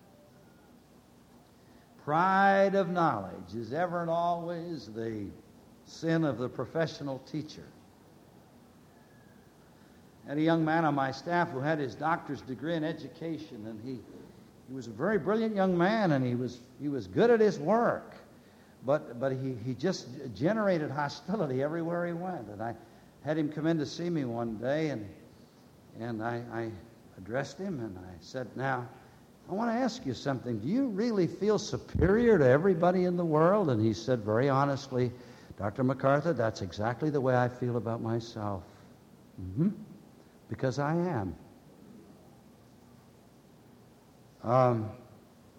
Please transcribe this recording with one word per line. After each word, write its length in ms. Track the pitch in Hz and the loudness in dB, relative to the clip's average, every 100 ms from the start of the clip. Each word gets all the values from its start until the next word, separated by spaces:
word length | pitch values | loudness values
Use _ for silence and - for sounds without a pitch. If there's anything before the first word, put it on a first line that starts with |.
| - - - - - - - - - - - - - - - - - - - - | -20 -20 -20 -20 -20 -20 -20 -20 -20 -20 -20 -20 -20 -20 -20 -20 -20 -20 -20 -12
Pride 720 | - 151 185 190 196 196 196 196 | -2 2 4 6 6 6 4 4
of 140 | 175 | 2
knowledge 680 | 180 165 113 92 92 90 107 | 2 2 2 -4 -10 -10 -10
is 160 | 110 | -6
ever 300 | 139 180 175 | -2 -2 -2
and 80 | 170 | -2
always 800 | 165 170 170 170 175 175 160 107 | 0 0 -2 -4 -8 -8 -10 -10
the 400 | 110 113 110 98 82 - - - - - | -8 -6 -6 -8 -12 -20 -20 -20 -20 -20
sin 380 | - 165 165 | -8 -2 0
of 140 | 156 117 | 0 -2
the 100 | 123 | -4
professional 720 | - 120 160 160 - 143 131 | -6 -6 -2 -4 -4 -10 -10
teacher. 460 | - 156 - - 78 - - - - - - - - - - - - - - - - - - - - - - - - - 110 | -8 -10 -10 -14 -20 -20 -20 -20 -20 -20 -20 -20 -20 -20 -20 -20 -20 -20 -20 -20 -20 -20 -20 -20 -20 -20 -20 -20 -20 -20 -6
I 40 | |
had 80 | 147 | 0
a 40 | |
young 220 | 160 165 | 4 4
man 220 | 156 165 160 | 4 2 2
on 100 | 139 | 2
my 160 | 135 | 0
staff 380 | 127 - 175 170 | -4 -2 0 0
who 100 | 127 | -2
had 200 | 143 156 | -2 -2
his 160 | 135 110 | -2 -4
doctor's 460 | 151 170 - 127 | -2 -2 -4 -10
degree 340 | 90 127 147 170 | -8 -8 -4 -4
in 80 | |
education, 840 | 156 175 120 - 165 151 151 120 107 | -4 -6 -10 -10 -8 -8 -10 -14 -12
and 120 | 110 | -12
he, 160 | 120 123 98 - - - - - - | -10 -12 -12 -18 -20 -20 -20 -20 -14
he 60 | |
was 140 | 131 117 | -12 -10
a 40 | |
very 260 | 107 170 214 | -4 0 2
brilliant 380 | 143 214 220 208 | 2 2 2 2
young 220 | 190 175 | 4 4
man, 340 | 175 226 196 | 4 4 4
and 140 | 143 127 | 4 2
he 100 | 120 | 0
was, 240 | 127 - - - | -2 -6 -16 -8
he 60 | 143 | -4
was 200 | 139 95 | -4 -2
good 220 | 92 226 | 4 6
at 120 | 233 | 8
his 180 | 214 156 | 6 4
work, 560 | 147 220 226 104 - - - - - - - - 120 | 2 4 4 0 -4 -16 -20 -20 -20 -20 -20 -8 0
but, 340 | 151 151 120 | 0 0 -4
but 140 | 135 | -2
he, 220 | 135 131 123 120 | -2 -4 -4 -6
he 80 | |
just 340 | 120 185 185 - 127 131 | -2 -2 -2 -6 -12 -12
generated 560 | 95 151 220 202 175 147 | -2 0 2 2 2 0
hostility 720 | 135 143 - - 214 151 127 | -2 -4 -4 -4 -2 0 0
everywhere 460 | 143 170 165 175 175 | 0 -2 -2 -2 -2
he 60 | |
went. 340 | 170 185 175 104 | -4 -6 -8 -10
And 160 | 104 | -8
I 100 | 113 113 - - - - 135 | -8 -8 -14 -20 -20 -10 -4
had 120 | 156 | -2
him 140 | 147 | -2
come 160 | 156 151 | -2 0
in 100 | 165 | 0
to 80 | 143 | -2
see 240 | - 175 | -4 -4
me 140 | 165 | -2
one 340 | 127 117 117 107 | -2 -4 -4 -4
day, 320 | 120 151 160 | -2 -2 -2
and, 180 | 123 101 92 - - - - - - - - | -4 -8 -14 -20 -20 -20 -20 -20 -20 -20 -12
and 240 | 117 113 | -8 -6
I, 180 | 113 120 120 | -4 -6 -6
I 180 | 113 113 98 - - - - | -8 -8 -10 -16 -20 -20 -18
addressed 400 | 95 123 139 - | -8 -6 -6 -8
him, 200 | 196 151 | -8 -6
and 180 | 110 92 | -8 -10
I 160 | 92 90 | -14 -16
said, 260 | - 131 113 117 | -12 -10 -8 -4
"Now, 320 | 135 127 120 - - - - - - | -2 -2 -6 -14 -20 -20 -20 -20 -8
I 40 | |
want 160 | 185 233 | -4 -2
to 60 | 226 | 0
ask 300 | 262 - 139 | -2 -4 -6
you 80 | 120 | -4
something. 420 | 143 127 123 113 | -4 -4 -4 -4
Do 80 | 120 | -2
you 200 | 233 277 | 0 0
really 400 | 190 240 214 170 | 0 0 2 0
feel 320 | - 202 208 | 0 2 2
superior 800 | - 127 - - 165 214 240 202 | 0 -6 -4 2 4 6 8 8
to 80 | 131 | 8
everybody 560 | 135 196 170 175 185 | 8 6 4 4 4
in 140 | 180 175 | 2 2
the 80 | 170 | 2
world?" 440 | 151 165 208 170 | 6 6 6 4
And 100 | 117 | 4
he 140 | 110 | 2
said 280 | 107 - 127 | 2 0 0
very 280 | 104 110 139 | 2 2 4
honestly, 600 | 135 143 135 - 127 123 120 - - - - | 4 2 0 -2 0 0 -2 -14 -20 -18 -6
"Doctor 240 | 98 104 | -6 0
MacArthur, 500 | 131 135 135 143 160 | 0 2 4 4 2
that's 300 | 131 110 104 | 0 0 -2
exactly 480 | 95 - 107 123 151 | -6 -4 -2 -2 -2
the 100 | 143 | 0
way 140 | 131 123 | 2 4
I 120 | 123 | 2
feel 300 | 123 123 120 | 0 -2 -2
about 240 | 107 117 | -2 -4
myself." 640 | 117 117 113 113 104 98 87 - - - - - - - | -2 -4 -4 -6 -6 -6 -10 -20 -20 -20 -20 -20 -20 -14
Mm-hmm. 300 | 92 95 185 - - - - - - - - | -8 -2 0 -2 -10 -20 -20 -20 -20 -20 -12
Because 300 | 120 131 123 | -4 -2 0
I 160 | 143 170 | 0 0
am. 400 | 175 139 95 - - - - - - - - - - - - - - - - - - - - - - - - - - - - - - - | 0 -2 -4 -8 -14 -20 -20 -20 -20 -20 -20 -20 -20 -20 -20 -20 -20 -20 -20 -20 -20 -20 -20 -20 -20 -20 -20 -20 -20 -20 -20 -20 -20 -10
Um, 460 | 104 127 127 117 107 - - - - - - | 2 4 4 2 -2 -8 -18 -20 -20 -20 -20